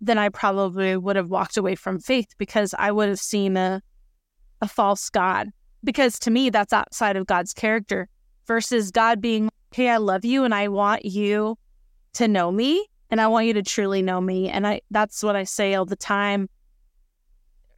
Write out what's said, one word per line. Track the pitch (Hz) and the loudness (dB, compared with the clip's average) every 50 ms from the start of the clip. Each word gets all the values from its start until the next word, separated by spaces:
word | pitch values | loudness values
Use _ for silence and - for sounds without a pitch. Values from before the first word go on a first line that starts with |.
then | 214 214 233 214 | 0 0 2 2
I | 208 202 | 2 0
probably | 190 - - 202 196 196 196 185 175 190 190 190 185 | -2 0 0 0 2 2 0 -2 -2 -2 -2 0 0
would | 185 180 196 196 | -2 -2 0 0
have | 196 180 170 | 0 0 -2
walked | 190 180 185 - - | -2 -2 -2 -2 -2
away | 220 190 185 185 | -2 -2 -2 -4
from | - - 190 190 165 | -4 -4 -6 -6 -6
faith, | - - 262 247 208 _ _ - | -2 0 0 0 0 _ _ -10
because | 208 - - 220 208 190 - - | -8 -2 -2 -2 -2 0 -2 -2
I | - 202 | -2 0
would | 208 208 214 202 | 2 2 0 0
have | 196 190 | -2 -4
seen | - - - 208 196 196 190 | -6 -4 -2 0 0 2 0
a, | 185 185 185 190 196 - _ _ _ _ _ _ _ _ _ _ _ _ _ _ - | 0 0 0 -2 -4 -8 _ _ _ _ _ _ _ _ _ _ _ _ _ _ -8
a | 220 202 | -8 -6
false | - - 208 196 202 - - - | -2 0 2 2 2 0 -4 -2
God. | - 208 180 185 185 196 214 208 - _ _ _ _ - | 0 0 2 2 0 -2 -4 -6 -12 _ _ _ _ -8
Because | - 240 - - 269 240 - - | -6 -4 0 2 2 2 2 -2
to | - 233 | -2 0
me, | 226 247 269 254 | 2 2 2 2
that's | 202 214 202 - 233 | 2 2 0 2 0
outside | 208 - - - - 226 208 196 | 0 0 -2 -4 -2 -2 0 0
of | 190 190 | -2 0
God's | - 196 175 180 - - | 0 0 0 0 -4 -6
character, | - - 214 220 226 208 - 196 196 - - _ _ _ _ _ _ _ | -4 -2 0 0 0 -2 -2 -4 -6 -6 -8 _ _ _ _ _ _ _
versus | - 226 226 220 - 247 233 208 185 | -2 -2 -2 -2 0 0 0 0 2
God | - 233 226 233 233 208 | 2 4 4 4 2 2
being, | 196 233 220 214 214 220 - _ _ _ | 0 -2 0 0 0 -2 -4 _ _ _
"Hey, | - - 254 247 | -4 -2 0 2
I | 233 | 2
love | 220 214 196 185 190 208 | 2 2 0 0 0 0
you | 233 254 269 262 | 0 2 2 2
and | 240 220 | 2 2
I | 202 208 202 | 0 0 -2
want | 202 196 202 202 214 - - | 0 0 2 2 0 0 -4
you | 208 185 208 208 202 208 214 214 214 226 - _ _ _ _ _ _ _ _ _ _ | -6 -4 -2 0 0 0 0 0 -2 -4 -8 _ _ _ _ _ _ _ _ _ _
to | - - 240 220 | -2 0 2 2
know | 208 185 175 175 | 4 2 2 0
me | 185 208 240 277 320 381 427 _ _ _ _ - | 0 0 2 2 2 0 -2 _ _ _ _ -4
and | 226 220 | 0 2
I | 220 | 2
want | 220 226 226 226 | 4 4 4 2
you | 233 220 | 2 0
to | 208 | 0
truly | 190 - - - 202 196 196 190 | -2 -2 -2 -2 -2 0 0 0
know | 190 185 185 180 | 0 0 0 -2
me." | 185 190 185 185 190 180 | -2 -2 -2 -2 -2 -2
And | - 196 202 | -2 0 0
I, | 208 208 - _ - | 0 -2 -2 _ -2
that's | 208 214 214 214 - - | 0 0 0 0 -2 -4
what | 208 214 202 | -2 -2 0
I | 196 190 | -2 -2
say | - - - 202 196 196 | -4 -4 -2 0 0 0
all | 190 185 | 0 0
the | 180 196 | -2 -4
time, | - - - 202 202 202 202 202 202 196 - _ _ _ _ _ _ _ _ _ _ _ _ _ _ _ _ _ _ _ _ _ _ _ _ _ | -8 -4 -2 0 0 0 0 0 -2 -2 -4 _ _ _ _ _ _ _ _ _ _ _ _ _ _ _ _ _ _ _ _ _ _ _ _ _